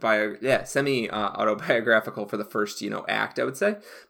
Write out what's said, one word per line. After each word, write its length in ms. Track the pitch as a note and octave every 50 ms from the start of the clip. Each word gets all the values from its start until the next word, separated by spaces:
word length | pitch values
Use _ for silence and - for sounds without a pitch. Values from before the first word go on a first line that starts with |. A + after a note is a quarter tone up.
bio-, 360 | - A2+ G#2+ G#2+ G#2+ G#2+ - -
yeah, 220 | A#2 C3+ B2 G2+
semi, 480 | - - - C#3 C#3+ C#3 C3+ A#2+ A2 -
uh, 200 | - G#2+ G#2 G2
autobiographical 960 | - - A2 A2 G#2 G#2 - - B2+ A2+ A2 A#2+ A2 A2 - A#2 - A2 G#2 G2+
for 80 | A2
the 80 | G#2 G#2
first, 360 | - - A2 G#2 G#2 - -
you 100 | G#2 G#2
know, 140 | G#2+ - - -
act, 320 | G#2+ G#2+ A2 A2 - B2
I 40 | B2
would 120 | C3 C3+
say. 180 | - G3 G#3 G#3 G#3 - - - - -